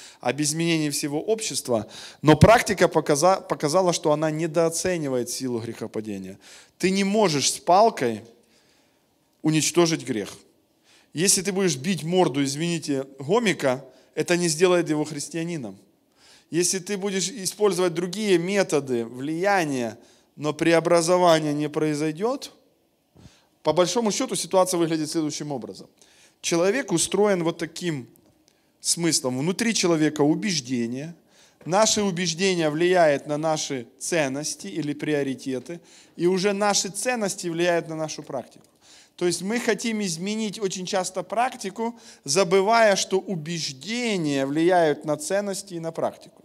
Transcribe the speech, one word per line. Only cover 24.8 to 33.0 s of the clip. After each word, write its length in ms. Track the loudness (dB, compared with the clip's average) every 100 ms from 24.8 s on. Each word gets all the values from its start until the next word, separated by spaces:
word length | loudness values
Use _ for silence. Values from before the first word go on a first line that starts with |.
| 0 0 -2
следующим 420 | -2 -4 -4 -8
образом. 360 | -8 -10 -14 -18 _ _ _ -20 _
Человек 500 | -2 2 2 2 0
устроен 540 | 0 0 2 2 2
вот 140 | 0 -4
таким 500 | -8 -6 -6 -6 -8 _ _ _ _ _ _ _
смыслом. 580 | -4 0 2 0 0 -2
Внутри 360 | -2 0 0
человека 480 | 2 2 4 2 2
убеждение. 920 | 2 2 0 -4 -4 -4 -4 -6 -10 -14 _ _ _ _ -2
Наши 360 | 2 4 2
убеждения 680 | 0 0 -4 0 0 2 2
влияют 560 | 2 2 6